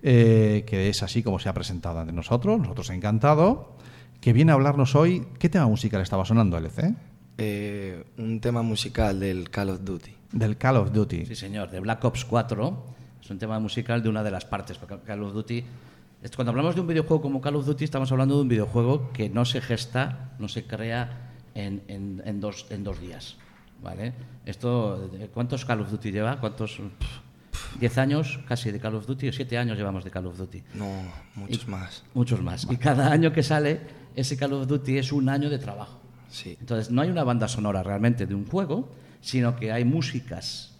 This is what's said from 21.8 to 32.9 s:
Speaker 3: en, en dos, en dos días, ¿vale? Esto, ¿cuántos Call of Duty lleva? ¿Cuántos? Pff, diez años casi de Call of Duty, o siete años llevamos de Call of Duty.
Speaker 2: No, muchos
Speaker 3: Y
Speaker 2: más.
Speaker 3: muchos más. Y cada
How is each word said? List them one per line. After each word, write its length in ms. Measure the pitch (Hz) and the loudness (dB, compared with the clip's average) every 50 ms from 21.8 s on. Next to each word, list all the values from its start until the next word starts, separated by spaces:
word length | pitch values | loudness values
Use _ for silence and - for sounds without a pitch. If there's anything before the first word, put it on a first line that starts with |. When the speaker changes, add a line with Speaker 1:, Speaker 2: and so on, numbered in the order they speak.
| 98 | -8
Speaker 3:
en, 340 | - 101 98 98 101 95 92 - | -10 -10 -8 -8 -8 -8 -8 -8
en 140 | 101 104 101 | -6 -6 -4
dos, 280 | 104 104 98 - - - | -4 -6 -6 -8 -12 -10
en 140 | 107 98 101 | -8 -6 -6
dos 180 | 101 92 - | -6 -6 -8
días, 360 | 85 90 82 - - - - - - - - - - - - - | -10 -12 -14 -14 -16 -16 -18 -20 -20 -20 -20 -20 -20 -20 -20 -16
¿vale? 320 | - 87 87 90 104 120 127 120 - - - - - | -12 -12 -10 -8 -8 -8 -8 -10 -14 -18 -18 -16 -12
Esto, 640 | - 101 - - 123 123 120 113 104 98 92 95 92 90 95 107 104 - | -12 -10 -4 -2 0 2 2 2 0 -2 -4 -8 -10 -10 -12 -14 -10 -6
¿cuántos 320 | 117 120 123 143 131 - | -6 -4 -2 -4 -6 -2
Call 160 | - 120 110 | -2 -2 -2
of 80 | 104 95 | -2 -4
Duty 220 | 107 104 - 107 | -6 -6 -6 -4
lleva? 280 | 95 104 107 117 135 139 | -4 -2 -2 -2 -2 -2
¿Cuántos? 340 | 123 107 107 - 113 107 - - - 101 98 - | -4 -6 -4 -4 -8 -8 -6 -10 -12 -12 -8 -6
Pff, 800 | - - - - - - - - - - - - - - - - | -6 -6 -6 -12 -18 -20 -20 -20 -20 -12 -12 -12 -10 -10 -6 0
diez 180 | 120 120 120 | 0 0 2
años 440 | 127 131 139 143 151 165 - - - - | 2 2 2 2 2 0 -2 -4 -10 -4
casi 220 | - 123 123 - 110 | -4 -4 -2 -2 -4
de 80 | 101 113 | -6 -4
Call 140 | 127 110 107 | -4 -4 -4
of 140 | 110 104 | -4 -4
Duty, 220 | 113 135 139 135 131 | -6 -6 -4 -4 -4
o 40 | - | -4
siete 240 | - 135 127 123 | -4 -6 -4 -2
años 180 | 120 120 120 110 | -2 -2 -2 -2
llevamos 280 | 101 104 98 98 95 90 | -2 -2 -4 -4 -4 -6
de 80 | 92 | -8
Call 160 | - 95 90 | -8 -6 -8
of 100 | 90 87 | -8 -8
Duty. 240 | 90 95 90 - 90 - - - | -8 -10 -10 -10 -14 -16 -12 -10
Speaker 2:
No, 120 | 101 104 98 95 95 92 92 87 - - - _ | -8 -6 -6 -6 -6 -8 -10 -12 -16 -18 -16 _
muchos 300 | 104 98 101 120 117 - | -12 -8 -6 -6 -6 -6
Speaker 3:
Y 40 | 120 | -6
Speaker 2:
más. 320 | 98 92 92 92 - - - - - | -8 -8 -8 -10 -12 -16 -20 -6 0
Speaker 3:
muchos 280 | 127 123 120 120 98 90 | 0 0 2 0 -2 -2
más. 240 | 87 87 - - - | -4 -4 -6 -4 -4
Y 80 | 127 | -4
cada 340 | 123 - 156 | 0 2 2